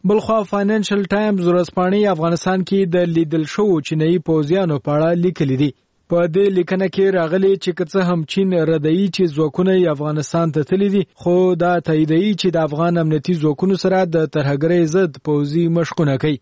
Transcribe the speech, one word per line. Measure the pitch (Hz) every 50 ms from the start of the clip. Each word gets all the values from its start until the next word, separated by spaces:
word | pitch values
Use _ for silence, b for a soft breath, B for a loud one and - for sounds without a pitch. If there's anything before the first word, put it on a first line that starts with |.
| -
بلخوا | 185 214 220 214 - 220 220 202 -
فاینانشل | - 202 202 202 220 214 196 - 202 202 196 170 202
ټایمز | 208 214 214 208 190 175
ورځپاڼې | 175 175 180 175 - - 185 180 185 196 208 208 202 185
افغانستان | 156 160 170 175 160 - 190 190 190 185
کې | - 190 196 196 175 165
د | 180 175 175 165
لیدل | 165 165 151 160 160 156 147 -
شوو | - 208 208 180 156 143
چینایي | - 160 156 156 160 175 185 -
پوځیانو | - 160 156 151 143 170 196 190 170 147 139 _
په | 151 147
اړه | 151 156 165 175 175 175
لیکلي | 185 170 - 160 135 131 131
دي. | 147 143 - _ _ _ _ _ _ _
په | 170 170 175 175 156
دې | 190 202 202 190
لیکنه | 185 175 - 190 185 190 185 -
کې | 190 196 196 190
راغلي | 180 165 156 165 190 196 196 196 - -
چې | 185 170
که | - 180
څه | 151 - 196 185 175
هم | 180 170 156 - -
چین | 190 196 190 185 170 160 151
ردوي | 165 156 147 156 160 185 202 190 -
چې | - 185 170 143
ځواکونه | 147 160 151 - - 180 190 190 185
یې | 180 165 147
افغانستان | 139 147 151 151 156 143 - - 165 170 165
ته | 139 156 143 -
تللي | 185 190 202 202 190
دي، | 202 175 _ _ _
خو | - 175 175 180 185 185 180 160 175
دا | 175 175 170
تاییدوي | - - 160 156 160 151 160 165 196 220 208
چې | 165 - 185 160
د | 165 160
افغان | 147 147 147 170 175 175 170 160
امنیتي | 156 156 151 - - 180 160
ځواکونو | 147 151 147 - 190 190 196 175 -
سره | 190 190 185 190
د | 175 160 165 156 147 -
ترهګرۍ | 156 139 139 143 139 151 165 175 175 170 156 156
ضد | 190 190 165 131 - _
پوځي | 156 151 147 147 143 147 170 170 165 165 170
مشقونه | 165 - - - 165 143 135 123 143
کوي. | 156 147 123